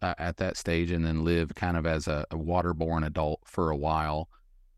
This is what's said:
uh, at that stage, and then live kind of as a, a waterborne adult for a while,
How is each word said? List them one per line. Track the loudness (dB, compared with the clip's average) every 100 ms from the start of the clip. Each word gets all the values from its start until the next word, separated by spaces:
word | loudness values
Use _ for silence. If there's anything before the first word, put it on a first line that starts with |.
uh, | -4 -2
at | -4 -2
that | -4 -2
stage, | 0 0 2
and | 2 2
then | 2
live | 4 2 2 -2
kind | -2 0
of | 0
as | 0 -2
a, | -4 -4
a | -6
waterborne | 0 0 2 0 0 2 0
adult | 0 -2 -2 -6
for | 0 0
a | 2
while, | 0 0 0 -2 -6 -12 -20 -20 -20